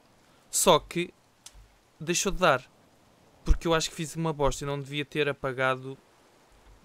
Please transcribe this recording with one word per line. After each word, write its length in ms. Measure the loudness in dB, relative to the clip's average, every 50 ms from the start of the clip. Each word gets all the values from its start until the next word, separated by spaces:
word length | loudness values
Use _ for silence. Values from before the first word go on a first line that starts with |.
| _ _ _ _ _ _ _ _ _ -4
Só 280 | -2 2 6 6 6 6
que 320 | 4 -2 -8 -8 -8 -8 _ _ _ _ _ _ -20 -20 _ -20 -20 _ _ _ _ _ _ -12
deixou 320 | -6 -4 -2 -2 0 -2
de 60 | 0
dar. 260 | 2 4 4 4 2 0 -10 _ _ _ _ _ _ _ _ _ _ _ _ _ _ 4
Porque 240 | 4 4 4 4
eu 60 | 2 2
acho 160 | 2 0 -2
que 60 | -6
fiz 200 | -8 -10 -8 -6
uma 160 | -6 -4 -4
bosta 320 | -2 0 0 0 0 -2 -8
e 40 |
não 120 | -8 -8 -8
devia 240 | -8 -8 -8 -8 -8
ter 240 | -6 -4 -4 -2
apagado. 680 | -2 -4 -4 -6 -6 -4 -2 0 0 0 -2 -6 -14 -16 -16 _ _ _ _ _ _ _ _ _ _ _ -20 _ -20 -20 -20